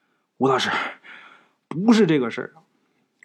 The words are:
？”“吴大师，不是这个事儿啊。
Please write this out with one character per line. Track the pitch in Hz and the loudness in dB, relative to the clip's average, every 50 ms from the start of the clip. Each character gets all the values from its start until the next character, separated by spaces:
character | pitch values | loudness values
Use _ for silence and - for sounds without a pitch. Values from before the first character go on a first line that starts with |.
| _ _ _ _ _ _ _ - | _ _ _ _ _ _ _ -2
？”“吴 | 127 135 | 0 0
大 | 131 | 0
师， | 123 - - - - - - - - - - - - - - - _ _ _ _ _ _ - | 0 -2 -4 -4 -6 -6 -8 -12 -16 -20 -20 -20 -20 -20 -20 -20 _ _ _ _ _ _ -10
不 | - 160 202 233 | -8 0 2 4
是 | 226 220 208 | 4 4 4
这 | 160 160 139 | 4 2 2
个 | 123 113 | 0 -2
事 | - - | -6 -8
儿 | - - - | -10 -12 -14
啊。 | _ _ _ _ _ _ _ _ _ _ _ _ _ _ | _ _ _ _ _ _ _ _ _ _ _ _ _ _